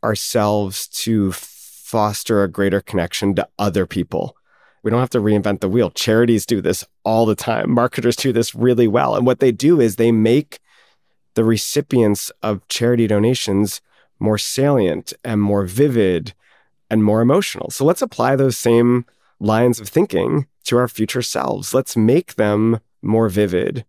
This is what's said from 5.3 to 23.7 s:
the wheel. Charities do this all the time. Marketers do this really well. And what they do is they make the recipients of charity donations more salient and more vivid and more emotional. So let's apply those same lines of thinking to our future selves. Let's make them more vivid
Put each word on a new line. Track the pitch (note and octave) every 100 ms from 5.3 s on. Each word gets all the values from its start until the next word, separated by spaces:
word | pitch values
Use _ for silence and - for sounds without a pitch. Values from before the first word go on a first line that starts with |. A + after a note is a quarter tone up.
| G#2 G2 G2+
the | G2
wheel. | A2 G2
Charities | - - A2 A#2+ A2
do | - A2
this | F2 F2+ - _
all | - A2+ A2+
the |
time. | G#2+ - A2 G#2+
Marketers | A#2+ B2 - A#2+ A#2
do | C3+
this | A#2+ A#2
really | A2+ A#2+ A#2+ A#2
well. | G#2+ C2+ G#1
And | B2
what | B2
they | C3+
do | A2+ C#3+ E3+
is | A#2 F#2+
they | A#2
make | A2+ A2 B2+ D3+ - _ _ _ _ _ _ _
the | -
recipients | A2+ A2 - - C#3+ B2+ A2 G2+ - -
of | G#2+ G2+ _
charity | - A#2+ A#2+ A2
donations | G#2 A2 B2 - G2 G#2 - _ _ _ _
more | G#2 G#2+
salient | - - C#3 C#3 F#2+ D#2 - -
and | A#2+ G#2+
more | G2+ G2+
vivid | F#2+ F#2+ D3 A#2+ G2 F2 D#2 - _ _ _ _ _
and | A2+
more | G#2+ G#2+
emotional. | A#2 D#3+ G3 - -
So | -
let's | C#3 F#3
apply | B3 - B2 C3+
those | C3+ A#2
same | A#2+ A#2 A#2+ B2 A#2+ _ _ _
lines | G#2 A2 B2 A#2+
of | G#2
thinking | - E3+ F2+ F2+ D#3 C#3 _
to | - B2
our | B2
future | - A2 C3
selves. | A#2+ - - G2+ -
Let's | C3 C3 -
make | A2 C#3+ -
them | - G#2 G#2 A2 A2+ _ _
more | - A2 A2+
vivid | F#2 G#2 F2 -